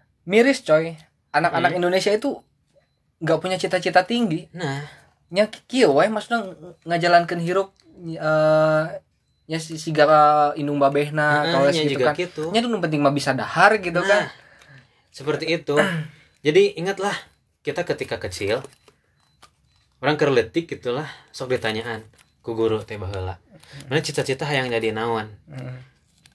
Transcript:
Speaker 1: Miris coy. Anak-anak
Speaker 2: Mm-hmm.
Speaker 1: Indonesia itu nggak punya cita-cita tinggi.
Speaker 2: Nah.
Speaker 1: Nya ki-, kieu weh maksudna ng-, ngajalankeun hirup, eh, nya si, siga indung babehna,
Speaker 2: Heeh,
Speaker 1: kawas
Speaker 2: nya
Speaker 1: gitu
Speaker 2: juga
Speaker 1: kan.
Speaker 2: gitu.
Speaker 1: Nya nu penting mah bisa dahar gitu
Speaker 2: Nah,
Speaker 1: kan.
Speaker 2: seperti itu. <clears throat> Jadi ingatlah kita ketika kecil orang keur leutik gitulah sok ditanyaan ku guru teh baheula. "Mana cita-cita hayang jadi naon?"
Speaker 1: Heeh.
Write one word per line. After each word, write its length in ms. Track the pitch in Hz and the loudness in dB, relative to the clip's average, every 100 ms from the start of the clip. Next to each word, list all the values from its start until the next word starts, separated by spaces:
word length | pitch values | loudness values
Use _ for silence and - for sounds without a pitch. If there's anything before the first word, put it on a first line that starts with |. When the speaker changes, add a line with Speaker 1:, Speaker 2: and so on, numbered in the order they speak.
| _ _ | _ _
Speaker 1:
Miris 380 | - 214 262 269 | 0 2 4 2
coy. 320 | - 156 165 160 _ _ _ | 2 2 2 -10 _ _ _
Anak-anak 400 | 147 170 170 170 | 0 0 2 0
Speaker 2:
Mm-hmm. 80 | 175 | 2
Speaker 1:
Indonesia 300 | 175 185 185 | 0 0 2
itu 260 | 214 277 - _ _ _ _ _ _ _ - | 0 -2 -6 _ _ _ _ _ _ _ -8
nggak 200 | 160 160 | -2 -2
punya 180 | 180 185 | 0 -4
cita-cita 480 | 190 185 180 175 | -2 -2 2 2
tinggi. 420 | 185 240 226 160 - | 2 0 -2 -4 -8
Speaker 2:
Nah. 320 | 170 156 139 147 - _ _ - | -8 -6 -6 -8 -18 _ _ -6
Speaker 1:
Nya 200 | 175 214 | -2 -2
ki-, 160 | - - | -2 -6
kieu 240 | 254 196 | 2 4
weh 160 | 139 196 | 4 2
maksudna 380 | 214 - 233 | 0 -4 -4
ng-, 100 | 190 151 175 165 | -4 -12 -20 -16
ngajalankeun 560 | 165 170 175 175 170 170 | -4 -2 4 4 4 -2
hirup, 320 | 170 185 190 _ _ - | -2 -2 -2 _ _ -18
eh, 840 | 170 160 156 156 156 156 156 156 160 - _ _ _ _ - | -14 -6 0 2 4 4 4 2 0 -6 _ _ _ _ -8
nya 120 | 160 | -8
si, 160 | 160 160 | -6 -10
siga 280 | 170 156 147 156 151 151 147 | -4 4 6 8 6 6 2
indung 220 | 156 143 143 | 0 -4 2
babehna, 680 | 135 143 147 151 151 147 | 2 2 -2 0 2 2
Speaker 2:
Heeh, 80 | 147 | 2
Speaker 1:
kawas 220 | 139 139 | 2 2
Speaker 2:
nya 100 | 160 | 2
Speaker 1:
gitu 100 | 151 135 | 0 2
Speaker 2:
juga 100 | 127 | 0
Speaker 1:
kan. 80 | |
Speaker 2:
gitu. 280 | 143 175 - 156 | 0 -4 -6 -4
Speaker 1:
Nya 100 | 208 | -2
nu 160 | 240 214 | 0 -2
penting 200 | 170 151 | -2 2
mah 120 | 143 | 2
bisa 220 | 143 139 | 2 -2
dahar 420 | 131 - 160 196 214 | -4 -2 4 4 4
gitu 200 | 180 170 | -2 -2
Speaker 2:
Nah, 100 | 190 | 2
Speaker 1:
kan. 160 | 208 131 - - _ - - _ _ _ | 2 0 -8 -20 _ -20 -20 _ _ _
Speaker 2:
seperti 400 | - 135 165 160 | -12 -4 -4 -2
itu. 240 | 170 165 143 190 165 156 | -4 0 0 0 -2 -8
<clears throat> 340 | - _ _ 147 | -14 _ _ 0
Jadi 300 | 170 202 160 | 4 4 0
ingatlah 380 | 175 190 202 185 - _ _ _ | -6 -4 -4 -6 -12 _ _ _
kita 220 | - 139 | -8 -6
ketika 360 | 196 - - 113 | -4 -4 -6 -8
kecil 440 | 101 - 101 120 - _ _ _ _ _ _ _ _ _ _ _ _ _ | -8 -6 -4 -4 -6 _ _ _ _ _ _ _ _ _ _ _ _ _
orang 160 | 131 | -2
keur 160 | 151 147 | 2 2
leutik 380 | 127 113 170 165 | 2 0 -2 -6
gitulah 380 | - 123 123 151 - _ | -8 -6 -6 -8 -14 _
sok 200 | - 127 | -12 -6
ditanyaan 520 | 123 113 107 117 110 110 _ _ _ | -4 -4 -6 -8 -10 -14 _ _ _
ku 160 | - | -10
guru 240 | 110 113 107 | -2 0 -2
teh 140 | 101 107 | -6 -12
baheula. 460 | 95 98 92 - _ - - 143 | -10 -8 -8 -10 _ -20 -20 -20
"Mana 140 | - 143 | -6 -4
cita-cita 440 | 156 147 131 131 | -4 -4 -4 -4
hayang 240 | 147 143 127 | -4 -4 -2
jadi 240 | 117 110 | -2 -2
naon?" 340 | 110 117 113 107 104 - | -4 -4 -4 -6 -14 -20
Speaker 1:
Heeh. 340 | 135 131 127 - _ _ _ _ | -16 -14 -16 -20 _ _ _ _